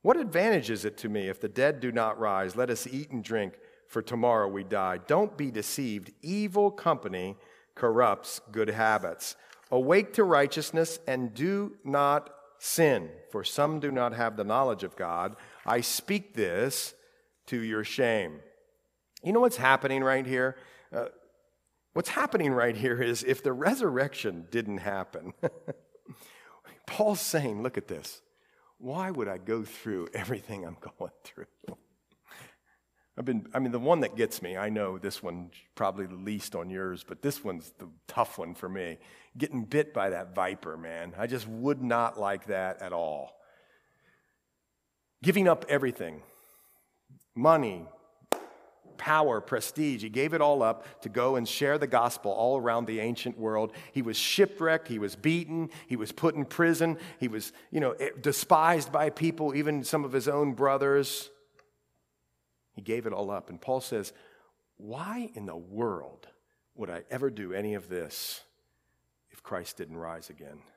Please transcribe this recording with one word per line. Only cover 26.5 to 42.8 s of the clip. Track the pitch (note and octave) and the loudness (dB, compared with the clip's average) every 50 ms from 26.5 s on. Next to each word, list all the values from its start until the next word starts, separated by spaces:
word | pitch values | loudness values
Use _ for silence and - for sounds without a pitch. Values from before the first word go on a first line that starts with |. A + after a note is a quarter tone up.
| - - _ - - - _ | -20 -20 _ -20 -20 -20 _
Paul's | - - - G#3+ G#3+ G#3 - | -10 0 2 2 2 2 0
saying, | - - - D#3 C#3+ B2 G#2 G#2 | -2 0 0 0 0 0 -2 -2
"Look | A#2 B2+ - | -4 -2 -4
at | - - - | -4 -6 -6
this. | F#2 D2+ C#2+ - - - _ _ _ _ _ _ _ _ _ _ _ _ | -10 -10 -8 -14 -16 -16 _ _ _ _ _ _ _ _ _ _ _ _
Why | - B2+ C#3+ F3+ F#3+ F#3+ | -10 -8 -6 -4 -4 -4
would | F3+ C3 A2 | -4 -4 -4
I | G2+ F#2+ F#2 | -4 -4 -8
go | F#2 G#2 A2 A2+ G#2+ | -4 -4 -2 -2 -4
through | - - - - A2+ G2+ F2+ E2+ - - | -8 -12 -10 -6 -4 -4 -4 -4 -6 -8
everything | G#2+ F#2 F#2+ C3 G2+ - - G#2 G2 F2+ | -8 -4 -4 -6 -6 -6 -10 -10 -10 -10
I'm | E2 F2 - | -12 -14 -14
going | - - _ _ - - _ _ _ | -18 -20 _ _ -12 -12 _ _ _
through?" | - _ - - _ _ _ - - - _ _ _ _ _ _ _ _ _ _ - - - - - _ _ _ _ _ _ _ _ _ _ _ _ _ - | -20 _ -18 -20 _ _ _ -16 -16 -16 _ _ _ _ _ _ _ _ _ _ -20 -20 -20 -20 -20 _ _ _ _ _ _ _ _ _ _ _ _ _ -6
I've | B2+ | -2
been, | B2+ B2 A2 F#2 - | -2 -2 -2 -4 -4
I | - C3 | -2 -2
mean, | C3+ B2 | 0 0
the | A#2+ A#2+ | -2 0
one | A#2+ D3 F3 E3 | 2 2 4 4
that | B2+ G2+ G#2+ | 2 -2 0
gets | A2 A2+ G#2+ - - | 0 0 0 -2 -8
me, | F2+ F2 F#2 | -8 -6 -4
I | F#2 G2+ G#2+ | -4 -2 -2
know | G#2+ G#2+ G2+ F#2+ F#2+ | -2 -2 -2 -2 -4
this | F#2 F#2 G2 - - | -6 -6 -8 -8 -6
one | - F2+ E2+ F2 F2 F2 - - - _ _ | -8 -8 -8 -8 -12 -14 -18 -20 -20 _ _
probably | - A2 G2 F#2+ G2 G2 | -2 -2 -2 -2 -4 -10
the | F2+ F#2 | -10 -10
least | F2+ F#2+ G#2 G#2+ G2+ - - - | -10 -8 -6 -6 -6 -8 -8 -8
on | F2 E2+ F#2 | -8 -8 -6
yours, | F#2 F#2+ F#2+ F#2 F2+ F2 | -6 -6 -6 -6 -6 -8
but | - - F#2 - | -12 -16 -14 -4
this | - C#3+ C#3+ - | -4 -4 -4 -4
one's | - G#2 F#2 E2 - - - _ | -6 -6 -6 -6 -10 -16 -18 _
the | F#2+ E2+ D#2 _ _ | -18 -18 -18 _ _
tough | - - B2 A2+ - - - | -6 -2 -2 -2 -2 -2 -10
one | F2 E2+ F2 | -10 -10 -8
for | - - F2+ | -10 -10 -8
me. | F#2+ F#2+ F2+ E2+ D#2+ - - - - - - _ _ | -6 -6 -8 -8 -10 -12 -16 -20 -20 -20 -20 _ _
Getting | B2 D3 - - B2+ A2 | -6 -6 -4 -4 -8 -6
bit | G#2 C#3 D3+ D3 D3+ | 0 0 0 0 0
by | - A#2 G2 G2 | -2 -2 -2 0
that | F2+ F2 F#2+ F2+ - | -2 -4 -8 -6 -2
viper, | G2 F#2 F#2 F#2+ - - E2 D#2 | -2 -2 -2 -2 -6 -10 -12 -12
man. | E2 E2 E2 E2 E2 E2+ F2+ E2 F#2 | -10 -12 -12 -10 -10 -12 -12 -6 -6
I | A2 | -4
just | A#2+ C3 B2 G#2+ A2 | -4 -4 -6 -6 -8
would | A2 A2+ B2 C#3+ D3 C3 | -8 -2 0 0 0 0
not | B2+ A#2+ A#2 A#2 A#2 A#2 - G#2+ | 0 2 2 2 2 0 0 -2
like | G#2 G2 G2+ F#2+ - | -2 -2 -2 -2 -4
that | G#2 G2+ F#2+ F#2+ F#2 F#2 - | -4 -4 -2 -2 -4 -4 -6